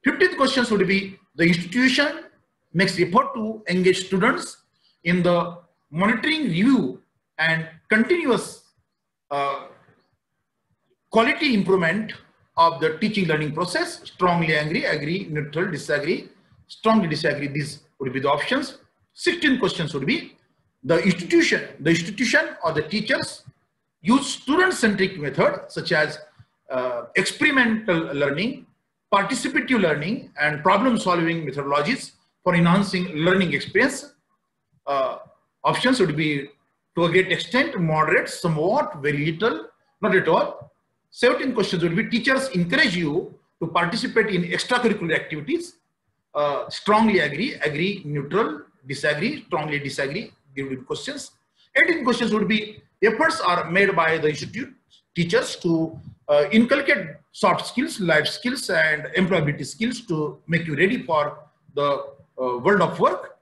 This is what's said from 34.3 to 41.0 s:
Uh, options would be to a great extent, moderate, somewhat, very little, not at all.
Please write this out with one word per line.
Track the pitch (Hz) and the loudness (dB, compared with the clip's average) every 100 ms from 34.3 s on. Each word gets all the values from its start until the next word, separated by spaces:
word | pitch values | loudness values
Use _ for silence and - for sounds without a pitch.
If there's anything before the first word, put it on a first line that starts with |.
| _ _ _ _ _ 143 | _ _ _ _ _ -4
Uh, | 139 127 113 - _ _ _ | -2 -2 -4 -16 _ _ _
options | 147 147 247 254 | -2 2 2 2
would | 202 147 | 2 2
be | 156 143 139 _ _ _ _ - | -2 -2 -6 _ _ _ _ 0
to | |
a | 170 | 2
great | - - | 2 2
extent, | - - 247 311 196 | -2 0 0 0 0
moderate, | 165 156 156 196 - | 0 2 2 2 0
somewhat, | - 175 151 170 262 302 156 | -4 -2 0 2 0 -2 -4
very | 139 143 147 | -4 -2 -2
little, | 165 226 302 - _ _ _ | -2 -2 -2 -10 _ _ _
not | 214 | 2
at | 185 156 | 2 4
all. | 196 294 - - _ _ _ | 2 0 -6 -20 _ _ _